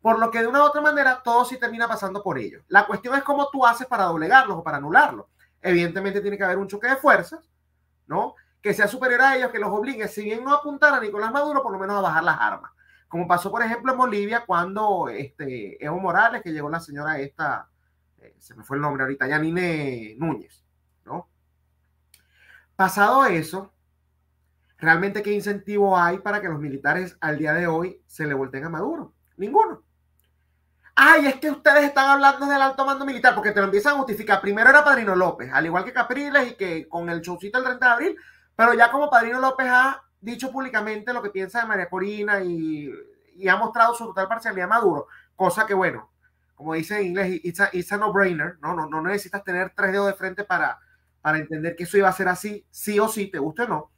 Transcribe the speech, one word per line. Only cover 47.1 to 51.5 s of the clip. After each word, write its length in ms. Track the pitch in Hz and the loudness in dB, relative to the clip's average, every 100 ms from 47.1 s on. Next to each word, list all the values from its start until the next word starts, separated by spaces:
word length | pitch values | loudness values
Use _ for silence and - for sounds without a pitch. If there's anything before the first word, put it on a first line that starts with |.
| 180 190 185 | -2 -2 -4
it's 160 | 175 170 | -6 -2
a, 80 | 196 | -2
it's 180 | 185 175 | -2 -4
a 60 | 202 | -2
no-brainer, 600 | 214 190 190 165 156 - | -2 0 -2 -2 -6 -8
¿no? 120 | 151 | -8
No, 120 | 175 151 | -6 -4
no 160 | 156 | -4
necesitas 420 | 165 202 202 202 | -4 -4 -6 -10
tener 300 | 196 180 185 - | -6 -4 -4 -2
tres 160 | 190 | -2
dedos 140 | 196 202 | 0 0
de 80 | |
frente 300 | 196 190 185 | -2 -8 -8
para, 360 | 202 180 147 113 _ _ _ _ | -4 -2 -2 -6 _ _ _ _
para 160 | 151 156 | -2 -2
entender 400 | 151 | -4